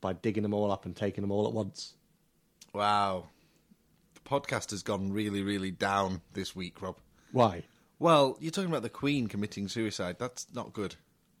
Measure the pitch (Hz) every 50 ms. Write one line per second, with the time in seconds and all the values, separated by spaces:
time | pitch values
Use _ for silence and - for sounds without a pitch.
0 | - 95 92 87 - 113 95 107 104 101 104 104 104 101 98 95 - 92 90 -
1 | 107 101 - - 101 101 101 104 107 110 113 107 101 95 - - - - - _
2 | _ _ _ _ _ _ _ _ _ _ _ _ - - - 101 104 104 104 104
3 | 101 98 95 90 85 - _ _ _ _ _ _ _ _ - _ _ _ _ _
4 | _ _ _ - _ - 139 139 - - 131 110 - - 104 95 - - 104 95
5 | 98 98 98 107 107 104 101 101 98 98 101 98 95 95 90 - 98 98 98 101
6 | 98 95 95 85 - _ - 104 95 - - 92 90 87 - - 95 92 90 -
7 | - _ _ _ _ - - 127 120 107 92 85 - - _ _ _ _ _ _
8 | 151 165 165 147 139 135 - - 156 160 156 196 190 175 160 131 110 113 - -
9 | - 143 147 139 120 104 - 101 104 104 - 101 101 92 - 117 110 104 - -
10 | 95 90 90 - 123 123 - - - - - 120 110 - - 110 98 90 - -
11 | _ _ _ _ _ _ _ _